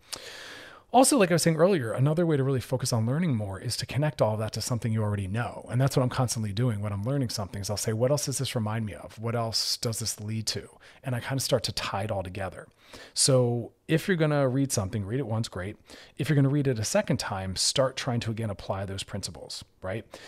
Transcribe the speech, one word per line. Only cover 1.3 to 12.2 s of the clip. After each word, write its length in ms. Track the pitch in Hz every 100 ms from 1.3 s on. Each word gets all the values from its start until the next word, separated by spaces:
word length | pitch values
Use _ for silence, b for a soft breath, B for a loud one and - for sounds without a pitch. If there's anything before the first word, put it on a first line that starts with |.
I 20 |
was 80 | 165
saying 160 | 170 156
earlier, 340 | 175 185 117
another 320 | - 139 156
way 140 | 170 147
to 60 |
really 180 | 131 131
focus 320 | - 127 -
on 140 | 117 113
learning 280 | 147 180 117
more 240 | 101 95
is 160 | 120 -
to 80 | -
connect 340 | 131 151 -
all 120 | 113
of 60 | 107
that 140 | 107
to 80 | -
something 320 | - 117 120
you 80 | 110
already 260 | 104 101 95
know. 380 | 110 110 - -
And 100 | 117
that's 160 | 135 -
what 60 |
I'm 60 | 127
constantly 440 | - 123 - 107
doing 280 | 98 127 104
when 120 | 104
I'm 100 | 101
learning 260 | 107 143 120
something 300 | - 95 101
is 120 | 95
I'll 60 | 101
say, 160 | -
"What 180 | 110 127
else 160 | 143 -
does 100 | 131
this 160 | 127
remind 320 | 123 107 113 107
me 80 |
of? 240 | - - -
What 160 | 113
else 440 | 113 113 - - -
does 200 | 120 110
this 220 | 110 -
lead 260 | 107 110 107
to?" 220 | 101 - - B B
And 120 | - 123
I 40 |
kind 200 | - 135
of 20 |
start 220 | - 127
to 80 | -
tie 320 | - - 101
it 80 | 104
all 100 | 98